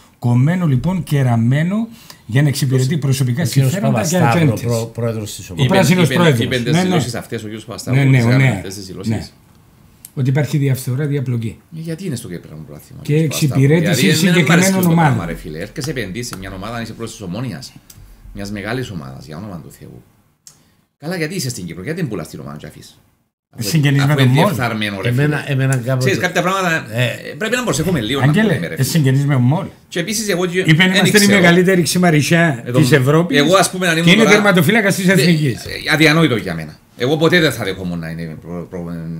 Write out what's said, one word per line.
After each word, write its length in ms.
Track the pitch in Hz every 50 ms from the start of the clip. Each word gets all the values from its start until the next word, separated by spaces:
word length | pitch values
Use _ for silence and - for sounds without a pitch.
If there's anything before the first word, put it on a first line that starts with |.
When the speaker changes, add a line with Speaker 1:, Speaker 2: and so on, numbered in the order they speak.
| _ _ _ _
Speaker 1:
Κομμένο, 480 | - 120 120 123 131 156 180 185 175
λοιπόν, 360 | 151 131 120 113 170 190 180
και 200 | 139 - 147 143
ραμμένο 640 | 131 123 120 117 113 120 131 151 160 180 202 214 233 226 - - - - - - _
για 160 | - 104 135
να 60 | 147 143
εξυπηρετεί 460 | 131 - 147 127 135 127 131 131 175
Speaker 2:
Ο 40 | 143
Speaker 1:
προσωπικά 460 | 127 135 131 - 135 123 120 143 170
Speaker 2:
κύριος 260 | - - 139 135 127
Speaker 1:
συμφέροντα 320 | - 202 220 220 - 107 - 151
και 80 | 180 180
Speaker 2:
Παπασταύρου, 340 | - 117 - 170 160 143
Speaker 1:
ατζέντες". 80 | 107 -
Speaker 2:
προ-, 240 | 117 117 120 113 117 117
πρόεδρος 420 | - 113 117 117 110 110 104 - -
της 160 | - - -
Speaker 1:
Ο 20 |
Speaker 2:
ομάδας. 140 | 90 82 127
Speaker 3:
Είπε, 80 | 127 185 196
Speaker 1:
πράσινος 260 | 180 135 180 180 170
Speaker 3:
είπε, 100 | - 131
Speaker 1:
πρόεδρος. 300 | 170 175 160 131 113 127
Speaker 3:
είπε 100 | 123 131
τις 80 | 123 117
Speaker 1:
Ναι, 60 | 120 151 175
ναι. 40 |
Speaker 3:
δηλώσεις 320 | 185 185 180 160 120 120 117
αυτές 260 | - - - 117 110
ο 40 | 104
κύριος 200 | 104 110 110 -
Παπασταύρου, 380 | 113 101 98 - - 127 139
Speaker 1:
Ναι, 60 | 139 131
ναι, 80 | 135
Speaker 3:
τις 100 | 127 117
Speaker 1:
ο, 20 | 117
Speaker 3:
έκανε 160 | 127 135 131
Speaker 1:
ναι. 60 | 131
Speaker 3:
αυτές 240 | 110 95 85 101 98
τις 120 | 101 95
δηλώσεις. 260 | 92 87 87 95 107
Speaker 1:
Ναι. 140 | 123 - 85 - - _ _ _ _ _ _ _ _ _ _ _ _ _ - - _
Ότι 140 | 151 131 139
υπάρχει 280 | 131 156 139 - - 147
διαφθορά, 480 | 139 139 131 - - 131 123 131 156
διαπλοκή. 520 | 143 143 143 131 135 123 117 110 107 - - _ _ 160
Speaker 3:
Ε, 40 | 160
γιατί 260 | 165 165 160 160 196
είναι 100 | 180 127
στο 120 | - - 95
Κύπρο 280 | 87 80 - - 76 78 76
πρωτάθλημα, 360 | - 73 - - - - -
Speaker 1:
Και 100 | - -
Speaker 3:
κύριος 160 | 147 156 160 147
Παπασταύρου; 340 | - - 160 139 117 135 135 139 156
Speaker 1:
εξυπηρέτηση 260 | 175 165 98 156 120
Speaker 3:
Δηλαδή, 160 | - 185 160
δεν 280 | 160 170 185 170 180 151
μ' 40 | -
αρέσει 140 | 170 175 185
Speaker 1:
συγκεκριμένων 120 | 190 190 190
Speaker 3:
αυτό 20 | 180 170
το 40 |
Speaker 1:
ομάδων. 220 | 165 165 160 143 123
Speaker 3:
πράγμα, 160 | 110 82 82
ρε 20 | 82 -
φίλε. 200 | - 85 76 80
Έρχεσαι, 320 | 98 110 - - 131 156
επενδύεις 360 | 131 131 107 95 90 117 120
σε 100 | - - 98
μια 140 | 95 95
ομάδα, 240 | 98 95 95 110 120
αν 60 | 117
είσαι 100 | 113 107
πρόεδρος 260 | 98 92 113 110 - -
της 80 | 104
Ομόνιας, 460 | 87 90 113 131 123 90 69 - - - - - - - - - - - - - - -
μιας 160 | 101 101 101
μεγάλης 400 | 104 101 95 107 120 131 123 -
ομάδας, 360 | 101 82 69 65 65 67 65
για 100 | 69 76
όνομα 240 | 82 107 107 90 80 67
του 60 | 71 - -
Θεού. 240 | - - - - - _ _ _ _ _ _ _ _ - - _ _ _ _ _ _ _ _ _
Καλά, 180 | 143 160 185
γιατί 180 | 175 156 151 196
είσαι 140 | - 131 127
στην 180 | 117 104 90
Κύπρο, 160 | 82 76 87
γιατί 180 | 92 131 165 190
δεν 80 | 165 123
πουλάς 200 | 107 87 78 -
την 120 | - 71
ομάδα 160 | 67 69 73
και 100 | 73 78
αφήσεις; 320 | 78 - - - - - _ _ _ _ _ _ _ _ _ _ _
Αφού, 180 | _ - 113 101
Speaker 1:
Συγγενείς 300 | 165 156 139 143 139 139 139
με 80 | 143
Speaker 3:
αφού 20 | 151
Speaker 1:
τον 100 | 139 131
Speaker 3:
είναι 100 | 123 127 147
Speaker 1:
Μολ; 40 | 180
Speaker 3:
διεφθαρμένο, 560 | 208 156 113 123 117 110 107 107 104 101 95
ρε 80 | - 120
Speaker 2:
Εμένα, 280 | 120 127 147 151 151 135
Speaker 3:
φίλε. 140 | - 139
Speaker 2:
εμένα 240 | 139 131 135 131 135
κάποτε 200 | 123 113 127 131 127 127
Speaker 3:
Ξέρεις, 140 | 202 185 -
κάποια 240 | 180 175 170 180
πράγματα, 440 | 165 180 190 196 185 170 160 156 - 113
Speaker 2:
Ε, 120 | 107 120 123 117 107 - - -
Speaker 3:
ε, 40 | - 147
πρέπει 180 | - 214 240
να 80 | 254 247
προσέχουμε 360 | 202 131 139 151 190 185 135
λίγο, 200 | 107 107 139 139
να 60 | 127
Speaker 1:
Άγγελε, 280 | 147 151 208 220 208 156
Speaker 3:
πούμε, 120 | 101 85
ρε 80 | - 82
φίλε. 120 | - 131 -
Speaker 1:
συγγενείς 360 | - 165 139 135 131 139 143
με 100 | 139 147
τον 80 | 127
Μολ; 240 | 123 127 147 190 170 - - - _ _
Speaker 3:
Και 120 | - 170
επίσης, 280 | 165 208 208 220 220 202
εγώ 180 | 180 170 185
και 120 | 175 170 190
Speaker 1:
Είπε, 140 | 180 160 156
Speaker 3:
δεν 120 | 156 185 185 185
Speaker 1:
"Είμαστε 140 | 202 190 -
η 120 | - 208
Speaker 3:
ξέρω. 140 | 202 202 202
Speaker 1:
μεγαλύτερη 480 | 196 175 175 175 180 180 185 190 175
ξημαρισιά 800 | 165 - - 180 180 175 156 151 127 - 170 165 170 160 135 117 -
Speaker 3:
Ε, 40 | 123
το 60 | 120 127
Speaker 1:
της 120 | - 123
Ευρώπης 460 | 156 139 123 139 147 160 180 175 - 147
Speaker 3:
εγώ, 180 | 143 156 190
ας 140 | 196 - -
πούμε, 160 | - 185 185 175
αν 40 |
ήμουν 120 | 160 165 170
Speaker 1:
και 60 | 170
είναι 120 | 185 220
Speaker 3:
τώρα, 120 | 226 190 208
Speaker 1:
τερματοφύλακας 600 | 214 208 202 180 185 147 160 220 233 202 196 -
της 120 | 190 196
Speaker 3:
δε-, 60 | 180
Speaker 1:
Εθνικής". 520 | 196 160 143 175 165 151 151 131 104 - -
Speaker 3:
ε, 60 | - 92 95 - 147
αδιανόητο 440 | 151 147 156 147 151 165 165 139 123
για 180 | 104 85 90 82
μένα. 220 | 82 78 76 - - _ _ _
Εγώ 200 | - 120 131 160
ποτέ 240 | 151 165 160 175 180
δεν 120 | 160 143
θα 120 | - 113 107
δεχόμουν 340 | 95 90 95 95 87 87 85
να 100 | 80 82
είναι 140 | 82 82 82 80 78 -
προ-, 260 | - 80 87 87 80 76
προ-, 220 | - 90 85 85 85 82 80 82 82